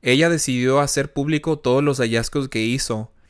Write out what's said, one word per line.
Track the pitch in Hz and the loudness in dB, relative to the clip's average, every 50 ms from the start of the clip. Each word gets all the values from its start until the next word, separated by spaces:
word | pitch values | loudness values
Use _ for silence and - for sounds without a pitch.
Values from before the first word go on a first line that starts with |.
Ella | - 123 127 139 165 170 | 2 2 2 4 4 2
decidió | 170 151 - - 127 123 123 127 131 143 | 2 0 0 -2 -2 0 2 2 2 2
hacer | 147 139 - 147 139 139 | 2 0 0 -2 -4 -4
público | _ 143 139 151 156 147 - 165 156 147 | _ -4 -2 0 -2 -2 0 -2 -4 -2
todos | - 127 123 135 143 | 0 2 2 2 2
los | 147 135 131 | 0 0 0
hallazgos | 123 113 113 113 113 - - 143 135 | 0 0 0 -2 -2 -2 -4 -4 -4
que | 131 - 113 110 | -4 -4 -2 -2
hizo. | 113 123 135 - - 117 107 110 - _ _ _ | 0 -2 -2 -2 -4 -4 -6 -6 -10 _ _ _